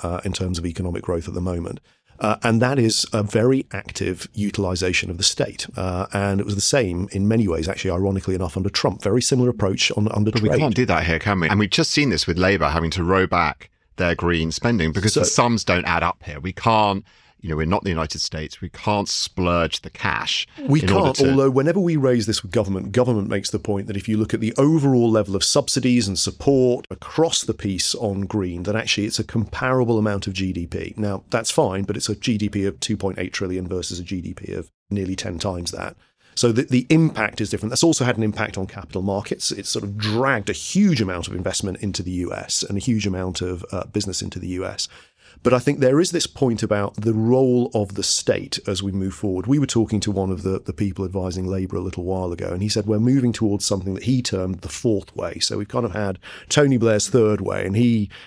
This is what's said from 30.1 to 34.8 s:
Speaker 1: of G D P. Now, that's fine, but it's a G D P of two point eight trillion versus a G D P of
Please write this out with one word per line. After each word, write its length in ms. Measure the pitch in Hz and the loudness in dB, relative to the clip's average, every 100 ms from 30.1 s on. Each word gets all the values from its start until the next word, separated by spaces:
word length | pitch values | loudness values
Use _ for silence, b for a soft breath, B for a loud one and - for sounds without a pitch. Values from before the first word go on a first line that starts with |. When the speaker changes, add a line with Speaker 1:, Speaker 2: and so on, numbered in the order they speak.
| 101 101 | -2 -4
Speaker 1:
of 60 | |
G 200 | 95 95 | -4 -4
D 140 | 87 85 | -4 -6
P. 280 | 90 87 110 | -6 -8 -4
Now, 260 | 104 95 - | -4 -4 -4
that's 200 | 120 113 | -4 0
fine, 320 | - 120 95 | 2 2 0
but 140 | 98 98 | -2 -4
it's 120 | - | -4
a 80 | 104 | -4
G 220 | - 107 | 0 0
D 100 | 104 | 0
P 180 | 101 98 | 0 -2
of 120 | - | -4
two 160 | - 107 | -4 -2
point 220 | 98 92 | -2 -4
eight 140 | 92 | -6
trillion 360 | - 92 92 92 | -4 -4 -4 -4
versus 300 | 92 82 87 | -6 -6 -8
a 60 | |
G 160 | 90 95 | -6 -6
D 140 | 87 | -8
P 180 | - - | -10 -10
of 180 | 92 85 _ | -10 -10 _